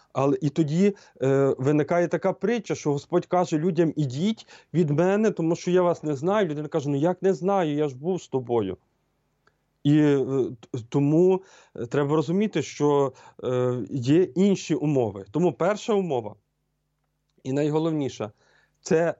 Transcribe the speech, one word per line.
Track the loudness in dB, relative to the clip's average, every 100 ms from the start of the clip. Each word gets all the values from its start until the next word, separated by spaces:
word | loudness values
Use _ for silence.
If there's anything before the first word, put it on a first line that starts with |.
| _
Але | -2 0 0
і | 0
тоді, | 0 0 2 2 0 -10 -4
е, | 0 2 2 2
виникає | 0 0 2 0 0
така | 0 -2
притча, | -2 -2 -2 -4 -4
що | -2
Господь | -4 -2 -2 0
каже | 0 0 0
людям: | 0 2 0 0
"Ідіть | -4 -2 -2 -4 -10 -20 _
від | 0 2
мене, | 2 2 2 0
тому | 0 -2 -2
що | 0
я | 2
вас | 2 0
не | -4 -4
знаю". | 0 0 0
Людина | -4 -4
каже: | -4 -2
"Ну | 0
як | 0 0
не | 0
знаю? | 0 0 0 0 0
Я | -2
ж | -4
був | -6 -6
з | -4
тобою". | -6 0 0 0 -6 _ _ _ _ _ _ _ _ _ _
І, | 2 4
е, | 4 4 0 -2 -2 -6 -12
т-, | -12 -6
тому, | -2 2 4 4 2 -4 -20 _ -12
е, | -4
треба | -2 0 0
розуміти, | 0 0 0 -2
що, | -6 -2 2 2 0 -4 -20 -10
е, | -4 -2 0 -2 -6
є | -4 2 2
інші | 2 2 2 0 -2 -2
умови. | 0 0 0 -4 -6
Тому | -2 0
перша | 0 -2 -2 -2
умова | -2 0 -4 -6 -14 _ _ _ _ _ _ _ _ _ _
і | -4
найголовніша — | -2 0 0 0 -2 -4 -6 -10 -12 _ _ _ _
це | -2 0 0